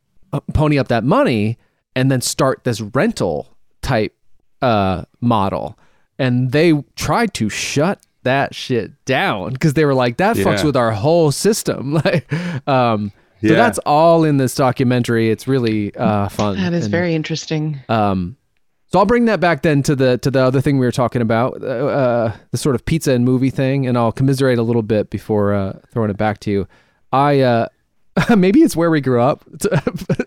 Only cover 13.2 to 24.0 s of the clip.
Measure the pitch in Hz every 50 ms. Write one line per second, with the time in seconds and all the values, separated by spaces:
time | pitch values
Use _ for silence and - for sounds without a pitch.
13.2 | _ _ _ _ 104 107 110 113 233 240 - - - - 147 151 160 170 165 165
14.2 | 160 156 147 135 131 120 - - 143 127 127 - 135 120 127 123 117 - 120 113
15.2 | 113 113 110 - - 131 135 135 120 113 110 107 104 101 - - 120 110 107 101
16.2 | 101 98 - - 104 104 98 196 185 180 170 170 131 104 104 165 180 175 165 160
17.2 | 151 - 160 - - - 160 156 151 156 147 139 131 - 113 113 104 101 95 92
18.2 | 90 87 123 - _ _ _ _ _ _ _ _ _ _ - 143 156 190 240 240
19.2 | 240 226 214 165 170 175 165 135 - 170 147 143 131 - 151 127 135 127 127 113
20.2 | - 143 123 135 131 127 123 139 127 151 139 135 127 123 - - 123 110 - 127
21.2 | 117 110 113 113 123 127 - - - - 131 113 143 131 104 143 131 123 120 120
22.2 | 113 113 101 - - _ - 123 - 156 127 113 - - 165 156 - 151 131 120
23.2 | 120 123 127 127 131 135 - - 135 131 139 139 135 127 120 120